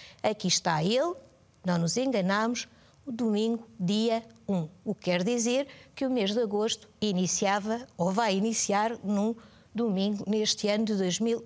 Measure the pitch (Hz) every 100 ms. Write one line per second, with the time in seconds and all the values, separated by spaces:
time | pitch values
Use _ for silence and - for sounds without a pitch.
0 | - - 214 214 185 - 180 160 170 247
1 | 330 359 - - _ _ 180 175 165 233
2 | 262 233 185 202 226 240 - - - -
3 | - 233 233 208 226 226 - - 180 208
4 | 226 226 226 - - 190 156 - - 196
5 | - 180 185 240 233 254 285 - - -
6 | 269 254 196 214 226 208 214 - - -
7 | 214 180 185 - 196 208 202 226 254 -
8 | 175 190 233 190 220 220 - 202 220 233
9 | 190 202 214 226 - - - - 233 190
10 | 196 202 - 214 214 - 208 208 220 208
11 | 185 175 226 226